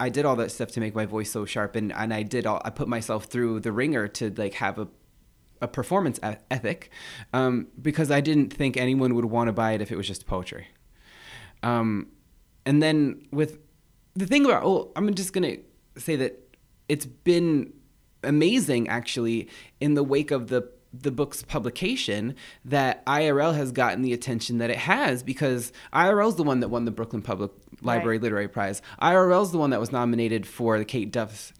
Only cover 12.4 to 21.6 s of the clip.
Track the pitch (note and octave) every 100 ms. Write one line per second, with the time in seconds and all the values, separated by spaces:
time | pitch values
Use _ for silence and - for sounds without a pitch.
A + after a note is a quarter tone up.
12.4 | _ _ - D3 D#3 D#3 C#3+ - - C#3
13.4 | D3+ - - _ _ _ _ - F#3 C#4+
14.4 | C#4 F#3 E3+ F#3 - - G#3 G3 F#3 F#3+
15.4 | E3+ E2+ - _ _ - - D3+ C3 -
16.4 | - _ _ _ - D3 C3 - - F3
17.4 | E3+ D3 - - _ _ _ _ - D3
18.4 | D#3+ B3+ D#3 B2 A#2 A#2 A#2+ C3 A#2 A2+
19.4 | A2+ - - - D3 D3 C#3 C#3 D3 C#3
20.4 | A2+ B2 - - _ C3+ C#3+ B2+ C#3+ -
21.4 | - D3+